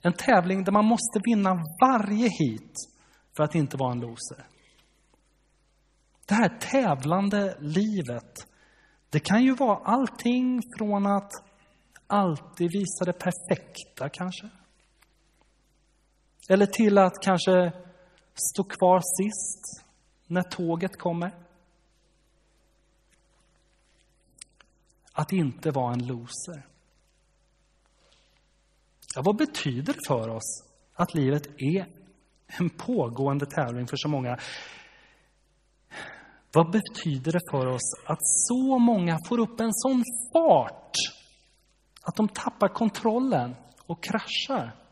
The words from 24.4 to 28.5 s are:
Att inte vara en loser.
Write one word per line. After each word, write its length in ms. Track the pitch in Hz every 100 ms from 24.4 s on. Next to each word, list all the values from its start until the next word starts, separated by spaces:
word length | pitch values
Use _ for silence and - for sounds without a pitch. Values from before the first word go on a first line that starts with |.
| - _ - _ _ _ _
Att 200 | - 156
inte 380 | 196 147 123 160
vara 220 | 139 123
en 140 | 120 123
loser. 600 | 123 120 - - 160 - _ _ _ _ _ _ _ _ _ _ _ _ _ _ _ _ _ _